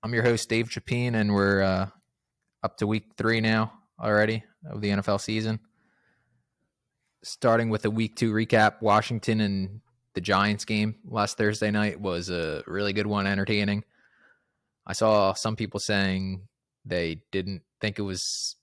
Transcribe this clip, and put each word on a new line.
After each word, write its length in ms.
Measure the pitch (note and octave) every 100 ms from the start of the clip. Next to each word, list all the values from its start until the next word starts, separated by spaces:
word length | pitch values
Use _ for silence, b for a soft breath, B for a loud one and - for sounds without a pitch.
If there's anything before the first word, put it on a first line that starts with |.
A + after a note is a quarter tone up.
I'm 100 | A2+
your 80 | A#2
host, 260 | A#2+ A#2 -
Dave 220 | A2+ A#2
Chapin, 460 | - - A#2+ B2 A#2
and 180 | G#2
we're, 260 | G2+ G2 G2
uh, 280 | F#2+ F#2 F#2+ _ _ _ _ _ _ _
up 140 | A2 -
to 100 | G#2
week 280 | A2 - -
three 240 | A2 A2+
now 320 | A2 A2 A2 - _ _
already 460 | A2+ G#2 G#2+ A2+ - _
of 160 | D3+ G#2+
the 120 | G#2
N 80 | G2+
F 80 | G2
L 100 | G2
season. 400 | - A2 A2 A2 _ _ _ _ _ _ _ _ _ _ _ _ _ _ _ _
Starting 440 | - - B2+ A2+ A2+
with 160 | G#2+
a 60 | G#2+
week 240 | A2 A2+
two 180 | - A#2
recap, 480 | G#2+ A2+ A2+ G#2+ -
Washington 600 | G#2+ G#2 G#2+ A#2 - A2
and 400 | G#2+ G2 F#2+ G#2+ _ _ _
the 60 | -
Giants 440 | F2+ G2 G#2 G2+
game 300 | - G#2+ G#2+ G#2+
last 320 | - A2+ G2+ -
Thursday 360 | G#2+ G#2+ G#2+
night 280 | G#2 G#2 F#2
was 300 | G2 F2 F2
a 320 | F2+ D#2+ D2+ -
really 240 | F#2+ G2+
good 160 | G2+ G#2
one, 180 | G#2 G2
entertaining. 560 | G2 G2 G#2 G2+ G2+ - b b b b b b b _ _ -
I 60 |
saw 400 | G2 A2 G#2+ F#2+
some 240 | F#2+ A2+ A2
people 240 | G#2+ G#2
saying 680 | - G2+ F#2+ F#2+ F#2+ F#2 G2 _ _ _
they 380 | - F2+ E2+ D#2+ _
didn't 300 | G2 F#2 F#2+ _ _
think 180 | G#2+ G2+
it 40 |
was 520 | G2+ F#2 - - - -